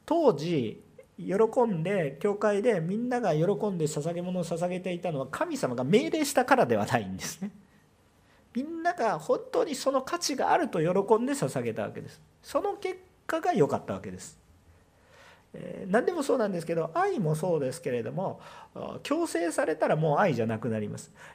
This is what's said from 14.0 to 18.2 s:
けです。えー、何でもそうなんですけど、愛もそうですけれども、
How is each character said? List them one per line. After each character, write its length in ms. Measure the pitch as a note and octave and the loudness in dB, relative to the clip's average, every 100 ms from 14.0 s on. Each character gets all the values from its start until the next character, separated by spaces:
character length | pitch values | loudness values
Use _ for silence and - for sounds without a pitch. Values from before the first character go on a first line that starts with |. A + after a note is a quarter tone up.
け 100 | G2 | -10
で 80 | F#2 | -14
す。 200 | - - _ - _ - _ _ _ - - - _ | -16 -20 _ -20 _ -20 _ _ _ -20 -20 -20 _
え 320 | - - - F#3+ | -14 -12 -10 0
ー、 20 | |
何 140 | G#3 | 2
で 80 | F#4 | 6
も 100 | F4+ | 4
そ 120 | - | 4
う 40 | C4+ | 2
な 80 | G#3 | 2
ん 60 | |
で 80 | F3+ | 0
す 60 | D#3 | -2
け 80 | |
ど、 160 | E3 D#3+ | 0 0
愛 260 | E4 G4+ F4+ | 2 2 2
も 160 | D#3 | 2
そ 220 | D#3 F#3 E3 | 2 2 2
う 40 | |
で 120 | C3 | 0
す 80 | - | -2
け 120 | D3 | -2
れ 100 | B2 | -2
ど 100 | A2+ | -2
も、 280 | D3 | -4